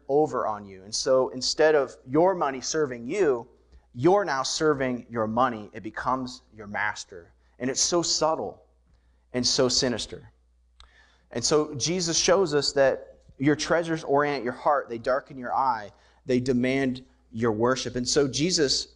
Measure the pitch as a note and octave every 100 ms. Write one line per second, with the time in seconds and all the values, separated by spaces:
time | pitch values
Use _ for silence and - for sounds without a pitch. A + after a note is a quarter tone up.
0 | - C#3+ C#3+ B2+ G2+ G#2 G2+ F#2+ G2 A2+
1 | C#3 C3 B2+ B2+ B2+ - D#3 D3+ B2+ -
2 | B2+ D3 F3+ F#3 D3 C3+ - D#3 C#3+ A#2+
3 | A#2 G3+ E3 A#2+ A#2 _ _ - _ A#2+
4 | D3+ G3+ F3+ C3+ C3 - D#3 C#3 C3 B2
5 | - A#2 A2 A2+ B2+ A2 G#2 A2 G2+ -
6 | C3 C3 B2+ - _ G#2+ G2+ G#2 G#2 G2+
7 | - F2+ E2+ _ _ - B2+ B2+ - F3
8 | E3 - D#3 D3+ G2+ - _ _ _ _
9 | _ _ _ B2+ A#2+ - B2+ - C3 A2
10 | - - - _ _ _ _ _ - _
11 | _ _ _ A#2+ - D3+ D3+ C3 B2+ F3+
12 | E3+ D#3 - G3 F3+ D3 C#3 C#3 C3+ -
13 | - - _ - C#3 D3 - E3+ E3 D#3+
14 | D3+ C#3 D3 C#3 A2+ B2 D#3+ C#3+ - A#2
15 | C3 C3 - C3+ B2 G#2+ C3+ A2+ G2+ -
16 | _ _ - B2+ B2 B2 B2+ C3+ C3+ B2
17 | - _ _ A2 A#2 G#2+ A#2+ B2+ A#2+ B2
18 | B2 D3+ C#3 B2 F3 F3+ C3+ - -